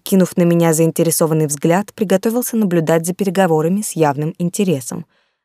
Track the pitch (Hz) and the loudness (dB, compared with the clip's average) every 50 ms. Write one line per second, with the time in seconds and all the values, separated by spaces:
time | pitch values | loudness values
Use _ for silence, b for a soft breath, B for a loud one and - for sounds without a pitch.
0 | - - - 190 180 170 - - 175 170 170 170 170 165 160 151 165 165 151 - | 0 0 2 2 2 2 2 0 2 2 2 4 4 2 4 2 2 2 2 0
1 | 170 165 156 - 175 156 160 160 156 147 147 147 - 165 165 185 202 - - - | 0 0 2 0 0 0 2 0 0 -2 -2 -2 0 0 2 0 0 -4 -6 -6
2 | 220 180 190 185 - 226 226 247 240 - - 226 220 190 175 170 160 151 160 165 | -2 0 0 0 0 -2 -2 -2 -4 -2 -2 -2 0 0 0 0 0 2 0 0
3 | 165 175 180 - 202 196 175 190 196 175 160 156 156 165 185 202 214 - - 175 | 0 -2 -4 -4 -4 -2 0 0 2 2 2 2 2 0 -2 -2 -4 -6 -2 0
4 | 156 147 139 139 151 156 - - 175 175 - - 208 185 156 135 123 - 180 175 | 0 0 0 -2 -4 -6 -4 -4 -6 -4 -2 -2 -2 0 -2 -2 -4 -8 -10 -12
5 | 160 - _ _ _ _ _ _ _ | -12 -14 _ _ _ _ _ _ _